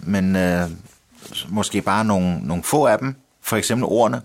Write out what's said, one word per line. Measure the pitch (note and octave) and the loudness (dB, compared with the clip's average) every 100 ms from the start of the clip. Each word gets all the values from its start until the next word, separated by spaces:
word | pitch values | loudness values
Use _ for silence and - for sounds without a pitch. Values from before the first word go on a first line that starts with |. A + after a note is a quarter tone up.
men, | E2+ G2+ F#2 F#2+ | -2 0 2 2
øh, | F2+ F2 E2+ F2 G2+ _ _ - - - D#2+ | 2 0 -2 -8 -18 _ _ -20 -14 -12 -6
måske | G#2 F#3+ G2+ | -4 -2 -2
bare | G2 G2+ | 0 0
nogle, | A2 G2 F2+ F2 C2+ | 2 2 0 -2 -4
nogle | F2 | -4
få | - D3+ C3+ | 0 2 4
af | G#2+ | 2
dem, | C3 C3 _ _ | 0 -8 _ _
for | - A2 | -4 -2
eksempel | - A#2+ | 0 -2
ordene, | D#2+ A2+ A2 B2 | 0 2 2 0